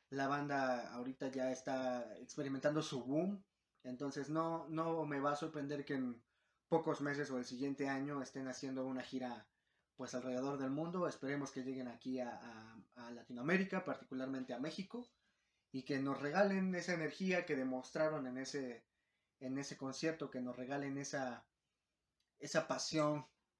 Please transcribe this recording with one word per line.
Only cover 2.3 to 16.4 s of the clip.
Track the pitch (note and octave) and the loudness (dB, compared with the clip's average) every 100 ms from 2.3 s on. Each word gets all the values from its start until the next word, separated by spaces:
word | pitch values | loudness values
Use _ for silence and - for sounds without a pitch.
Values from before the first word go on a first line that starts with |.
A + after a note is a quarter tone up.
| - C#3 C3+ D3 D3+ | -4 -2 2 4 4
su | D3+ C3+ | 0 -2
boom, | B2 D3 F#3+ G3 - _ _ _ | 0 2 2 0 -8 _ _ _
entonces | C3 B2 C#3 D3 C#3 | -10 -4 -4 -2 -2
no, | D#3 E3 E3 D#3+ | 2 2 0 -2
no | D#3+ E3 E3 D3+ | 0 2 2 2
me | C#3 | 2
va | C#3+ | 2
a | D3 | 2
sorprender | D#3+ D#3 C#3 C#3+ | 0 -4 -2 -4
que | C#3+ C#3 | -2 0
en | B2+ A#2 _ _ _ _ - | 0 -4 _ _ _ _ 2
pocos | D#3+ D#3+ C#3+ | 2 4 2
meses | C#3+ C#3+ C3+ | 2 0 0
o | B2+ | -2
el | B2 | -2
siguiente | B2 C#3 C3+ C#3 | -2 -2 2 2
año | C3+ C#3+ C#3 | 2 0 -2
estén | B2+ C#3 C3 | -4 -6 -6
haciendo | B2+ C#3 C3 C3 | -4 -4 -2 -2
una | B2+ | -2
gira, | A#2+ C3 B2 A2+ - _ _ _ _ - | -4 -4 -4 -6 -12 _ _ _ _ -10
pues, | B2+ B2+ | -4 -2
alrededor | B2+ B2 C3+ C#3 | 0 0 0 0
del | C3+ | 0
mundo. | C#3+ E3+ F3+ E3 | 0 0 2 2
Esperemos | - C3+ C#3+ C3+ | 0 -2 0 -2
que | C3 | -4
lleguen | B2+ C3 B2 | -4 -4 -4
aquí | A#2+ C3 B2+ | -6 -4 -2
a, | A#2+ | -2
a, | A2 A#2+ A2+ A2 A2+ - B2 A#2+ | -4 -10 -14 -14 -16 -18 -16 -12
a | |
Latinoamérica, | A#2+ - A#2+ C#3 F#3 F#3+ F#3 | -12 -10 -4 4 4 4 0
particularmente | D3 B2+ - C3 C3 C3+ B2+ | -2 -4 -4 -4 -2 -4 -4
a | A#2+ | -2
México, | D3 - F#3+ A#3+ - _ _ _ _ _ _ | -2 -4 -6 -8 -10 _ _ _ _ _ _
y | C3 | -8
que | - C#3 | -2 0
nos | C#3 B2 | 2 0
regalen | C#3+ E3+ | 2 6